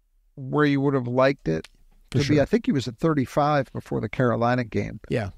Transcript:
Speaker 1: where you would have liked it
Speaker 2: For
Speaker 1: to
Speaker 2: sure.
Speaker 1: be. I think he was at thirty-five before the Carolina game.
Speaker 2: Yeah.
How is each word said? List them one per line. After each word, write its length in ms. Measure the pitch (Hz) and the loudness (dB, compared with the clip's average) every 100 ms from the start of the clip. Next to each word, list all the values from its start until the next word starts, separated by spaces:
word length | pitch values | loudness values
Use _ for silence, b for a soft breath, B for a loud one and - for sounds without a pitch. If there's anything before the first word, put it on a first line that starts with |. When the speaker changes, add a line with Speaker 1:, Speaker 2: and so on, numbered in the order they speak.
| _ _ _ - | _ _ _ -16
Speaker 1:
where 300 | 131 143 147 | -4 0 2
you 160 | 139 | 2
would 120 | 139 | 2
have 140 | 139 120 | 0 0
liked 400 | 123 131 143 - | 2 2 2 -2
it 200 | 160 - _ _ _ _ | -4 -6 _ _ _ _
Speaker 2:
For 60 | 131 | -2
Speaker 1:
to 40 | 143 | 2
Speaker 2:
sure. 100 | 147 | 2
Speaker 1:
be. 60 | |
I 40 | 135 | 2
think 200 | - - | 0 0
he 60 | |
was 140 | 151 123 | -2 -2
at 100 | 113 | -2
thirty-five 760 | 165 147 123 - 147 151 131 | 0 0 0 0 2 0 -2
before 300 | 123 - 139 | -8 -4 -2
the 80 | 117 | -2
Carolina 560 | - 127 113 117 123 113 | 0 0 2 2 0 -2
game. 340 | 104 107 113 - | -4 -4 -8 -4
Speaker 2:
Yeah. 200 | 131 101 | -4 -4